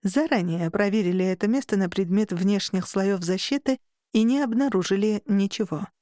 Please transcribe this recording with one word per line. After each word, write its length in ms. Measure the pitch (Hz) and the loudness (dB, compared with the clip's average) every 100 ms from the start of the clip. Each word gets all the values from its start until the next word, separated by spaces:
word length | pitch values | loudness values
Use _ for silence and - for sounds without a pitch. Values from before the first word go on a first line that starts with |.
заранее 640 | 196 262 320 247 180 165 165 | 0 0 0 0 0 -2 -2
проверили 540 | 196 202 214 180 185 | 0 0 2 0 0
это 240 | 185 185 208 | 0 0 0
место 280 | 254 - 202 | 0 0 0
на 140 | 185 | 0
предмет 420 | 185 185 190 214 | 0 0 0 0
внешних 540 | 175 185 202 - 190 175 | 0 0 0 0 -4 -2
слоев 360 | - 196 196 | -2 0 -2
защиты 560 | 170 185 - 277 - 262 _ _ _ | -2 -2 -2 -2 0 -4 _ _ _
и 100 | 220 | 2
не 180 | 226 269 | 2 2
обнаружили 840 | 277 220 277 202 175 196 214 208 - | 0 0 0 0 0 0 2 0 0
ничего. 640 | 202 196 - 208 151 - _ | 0 0 -2 -4 -4 -8 _